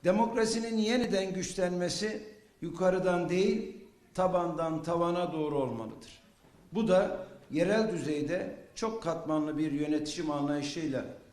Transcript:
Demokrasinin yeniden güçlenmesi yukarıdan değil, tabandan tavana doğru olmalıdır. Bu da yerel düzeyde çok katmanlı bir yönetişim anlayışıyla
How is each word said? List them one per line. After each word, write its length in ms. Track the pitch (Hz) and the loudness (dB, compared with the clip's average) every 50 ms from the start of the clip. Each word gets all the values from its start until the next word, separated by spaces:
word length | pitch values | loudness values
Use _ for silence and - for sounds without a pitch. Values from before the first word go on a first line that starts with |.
| - | 2
Demokrasinin 720 | 180 185 208 226 226 233 233 226 220 226 233 226 233 226 220 | 2 4 4 2 2 2 2 2 2 2 0 -2 -2 0 0
yeniden 560 | 214 214 240 254 240 202 180 190 190 190 185 | 2 2 2 2 2 2 0 0 0 -2 -4
güçlenmesi 880 | 180 175 - - - 185 180 180 180 180 175 170 - 202 214 214 214 - - - - - - _ _ | -4 -6 -6 -2 -2 0 0 0 0 0 0 -2 -2 -4 -4 -4 -6 -10 -12 -18 -20 -20 -20 _ _
yukarıdan 680 | - 170 - - 185 185 180 185 180 185 180 175 170 156 | -8 -8 -4 2 4 4 4 4 2 2 2 2 2 2
değil, 480 | 175 185 190 220 - - - - - - - - - - _ _ _ | 2 4 4 4 2 2 -2 -6 -10 -14 -18 -20 -20 -20 _ _ _
tabandan 720 | - 185 185 175 180 175 170 165 151 165 160 160 156 - | 0 2 2 4 2 0 0 0 0 0 0 0 -2 -2
tavana 500 | 170 170 170 170 170 170 175 180 165 151 | 0 0 2 2 2 2 0 0 -2 -2
doğru 240 | 160 151 151 143 143 | -2 -2 0 0 0
olmalıdır. 680 | 135 123 117 113 113 110 110 - - - - - - - _ _ _ - _ - - - | 0 0 -2 -6 -8 -8 -10 -14 -18 -20 -20 -20 -20 -20 _ _ _ -20 _ -20 -20 -6
Bu 160 | - 202 220 220 | -2 0 2 6
da 400 | 185 185 202 - - - - - - - - - | 6 4 4 4 -2 -4 -8 -10 -14 -20 -16 -4
yerel 400 | - 156 170 185 208 220 220 220 | 0 2 4 4 4 4 4 2
düzeyde 640 | 180 165 - 147 151 147 151 147 170 185 202 - - - - - - | 0 -2 -2 -2 -2 -2 0 0 -2 -2 -2 -4 -8 -12 -16 -16 -8
çok 280 | - - 220 220 226 - | -4 -4 -4 -4 -2 -2
katmanlı 540 | 165 165 160 160 151 156 156 151 151 156 147 | -2 -2 -2 -2 0 0 0 0 0 0 0
bir 140 | 156 156 | 0 0
yönetişim 600 | 139 143 151 147 151 151 151 - - 175 170 151 | 0 0 0 0 0 0 0 -4 -4 -4 -4 -2
anlayışıyla 720 | 147 143 143 143 147 147 139 143 - 175 165 143 131 123 131 - - - - - | -2 0 0 0 0 -2 -2 -4 -4 -4 -4 -2 -2 -2 -4 -6 -10 -14 -18 -20